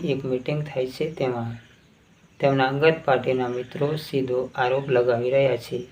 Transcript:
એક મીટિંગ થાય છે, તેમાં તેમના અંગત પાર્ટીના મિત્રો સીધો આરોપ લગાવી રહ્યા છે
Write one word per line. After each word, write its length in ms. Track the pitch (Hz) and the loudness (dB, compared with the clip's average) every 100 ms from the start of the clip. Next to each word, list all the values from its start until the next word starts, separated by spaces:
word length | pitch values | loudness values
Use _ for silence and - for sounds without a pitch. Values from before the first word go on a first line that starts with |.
| 165 | -2
એક 140 | 131 | -2
મીટિંગ 380 | 135 127 127 151 | -2 -2 -2 -4
થાય 240 | 147 135 131 | -4 -4 -4
છે, 180 | - 156 | -4 -6
તેમાં 400 | 160 131 120 117 117 - _ _ _ _ _ _ - | -2 -2 -2 -4 -8 -16 _ _ _ _ _ _ 0
તેમના 300 | 143 135 131 | 2 4 2
અંગત 320 | 139 160 160 | 4 4 4
પાર્ટીના 480 | - 127 117 127 123 123 | 2 2 2 0 0 -4
મિત્રો 360 | 123 - 143 156 | -6 -4 -2 -2
સીધો 420 | - 139 123 123 123 - | -4 -2 0 -2 -4 -2
આરોપ 300 | 127 131 139 | 0 0 2
લગાવી 460 | 123 123 117 123 135 | 2 4 2 2 4
રહ્યા 280 | 135 120 - | 4 2 -4
છે 120 | 123 123 | -8 -8